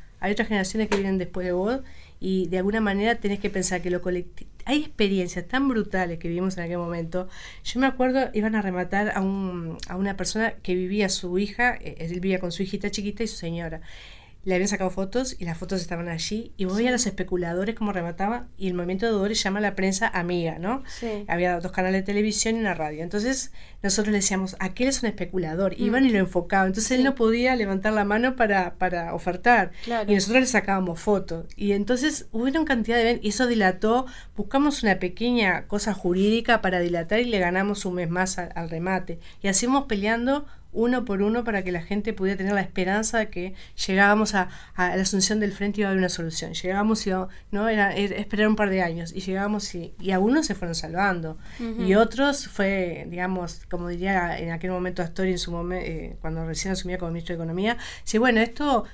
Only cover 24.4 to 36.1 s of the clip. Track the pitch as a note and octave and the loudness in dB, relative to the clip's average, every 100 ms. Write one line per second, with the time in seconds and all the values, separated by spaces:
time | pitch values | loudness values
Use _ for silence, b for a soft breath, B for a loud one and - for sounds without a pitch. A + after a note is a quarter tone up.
24.4 | F#3+ - F#3+ F#3 B3+ C4+ A3+ G3 F3 F#3+ | -2 -4 -4 0 0 2 -2 -4 -4 -4
25.4 | E3 E3 F#3+ F3 G#3 A#3+ C4+ G#3+ F#3 F#3 | -4 0 -2 0 0 4 4 4 2 0
26.4 | F3 G3 F#3+ G3 A3 B3+ C4 C4+ A3+ A#3 | 2 2 2 2 0 4 4 4 2 4
27.4 | B3+ B3+ G3+ F#3+ G3+ G#3+ G3+ G#3+ B3+ B3+ | 2 2 0 0 0 2 2 2 2 2
28.4 | A3+ G3 F3 - F#3 F3 E3 E3 F3+ F3+ | 2 2 0 0 -2 0 -4 -4 -4 0
29.4 | A#3+ A#3 F3 B - A#3 G#3 G3+ F#3+ B3 | 4 6 4 B -4 -2 4 4 6 4
30.4 | B3+ G#3+ G3 G3 F3+ E3 - G3+ - E3 | 6 4 2 0 0 -2 2 2 0 -6
31.4 | E3 - G3+ G3+ G#3 B3 D4 D4 - A3 | -8 -4 0 2 2 2 2 -2 -4 -2
32.4 | B3+ D4+ D#4 B3+ A3 A#3 A3+ A#3+ G#3 G#3 | 2 2 2 2 2 4 4 2 0 2
33.4 | B3+ A#3 F#3+ F#3 G#3+ A#3+ B3+ B B - | 2 4 4 4 2 2 0 B B -6
34.4 | - C4+ D4 C#4+ A3 F#3 F#3 F3+ A#3 A#3+ | 0 4 4 4 2 2 0 -2 2 4
35.4 | G3+ F3 - G3+ A3 F#3+ F3+ | 4 2 0 0 0 0 2